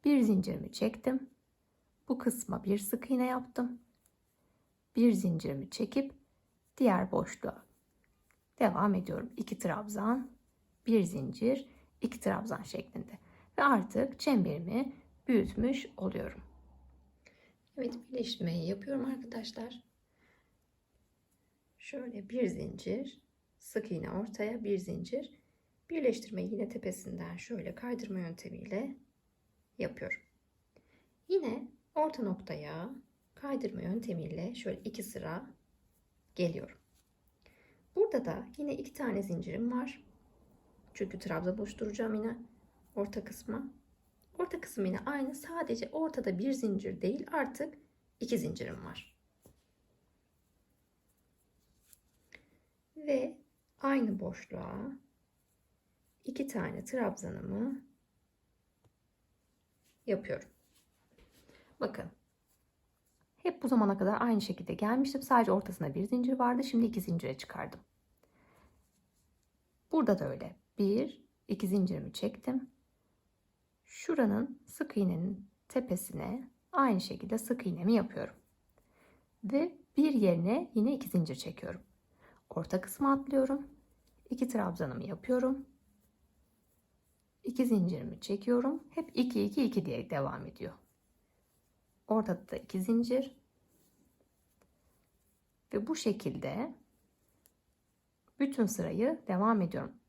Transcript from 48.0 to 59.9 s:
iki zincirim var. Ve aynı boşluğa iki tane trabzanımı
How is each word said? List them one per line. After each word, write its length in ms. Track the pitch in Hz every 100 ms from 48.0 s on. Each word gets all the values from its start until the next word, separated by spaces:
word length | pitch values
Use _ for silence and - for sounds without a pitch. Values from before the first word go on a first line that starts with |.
| _ _
iki 180 | - 233
zincirim 460 | 78 - - -
var. 320 | - - - _ _ _ - _ _ _ _ _ _ _ _ _ _ _ _ _ _ _ _ _ _ _ _ _ _ _ _ - _ _ _ - _ _ _ _ _ -
Ve 420 | 294 269 254 - _ _ _ _
aynı 400 | 277 277 226 190
boşluğa 720 | 175 - - 180 175 196 240 277 _ _ _ _ _ _ _ _ _ _ _ _
iki 220 | - - 277
tane 380 | 208 - -
trabzanımı 960 | - 262 208 190 - - 185 196 247 277 - _ _ _ _ _ _ _ _ _ _ _ _ _ _ _ _ _ _ _ _